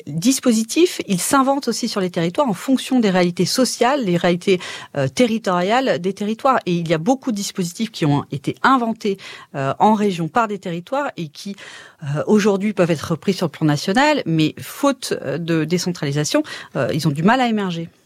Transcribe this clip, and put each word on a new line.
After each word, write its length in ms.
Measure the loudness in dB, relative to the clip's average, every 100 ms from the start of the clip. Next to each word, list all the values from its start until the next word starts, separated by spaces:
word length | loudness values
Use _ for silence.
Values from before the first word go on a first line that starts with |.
| -4
dispositifs, 960 | -2 0 2 2 2 0 2 2 0 -4
ils 140 | -2
s'inventent 460 | 2 2 4 0 -2
aussi 200 | -2 -4
sur 140 | -2
les 80 | -2
territoires 380 | 0 -2 0 0
en 40 |
fonction 460 | -2 0 0 2 2
des 100 | 4
réalités 360 | 4 2 2 0
sociales, 600 | 2 0 0 0 2 0
des 120 | 2
réalités, 420 | 2 2 2 0 -2 -14 -10 -4
euh, 100 | -2
territoriales 920 | 2 2 2 0 0 2 2 2 0
des 140 | -2
territoires. 460 | -4 -4 0 2 2 2
Et 80 |
il 140 | -2 0
y 60 |
a 40 | 0
beaucoup 340 | 2 0 0
de 40 | -4
dispositifs 560 | -6 -4 -6 -4 -8
qui 140 | 0 2
ont 200 | 2 0
été 240 | -6 -6 0
inventés, 540 | 2 2 2 -2 -4 -4 -8 -20 -12 -4
euh, 180 | -4 2
en 140 | 4
région 340 | 4 2 -2 -2
par 200 | 0 -2
des 120 | -2
territoires 520 | -8 -8 -6 -4 -4 -6
et 100 | -10
qui, 260 | -12 -14 -14 -16 -20 -20 _
euh, 200 | -6 -4 2
aujourd'hui 460 | 4 4 2 0
peuvent 180 | 0 0
être 200 | 0 -2
repris 220 | -4 -2
sur 140 | -2 -2
le 40 |
plan 140 | 0 0
national, 560 | 2 0 2 2 2 0
mais 300 | 0 0 -2
faute, 540 | -12 -2 0 0 -4 -6
euh, 160 | -4 -6
de 260 | -2 -2 0
décentralisation, 800 | -2 -2 -4 -2 -2 0 0 -2 -8 -8 -4
euh, 140 | -2
ils 140 | 0 0
ont 40 |
du 120 | 2
mal 180 | 4 4
à 60 | 2
émerger. 420 | 0 -2 -6 -10 _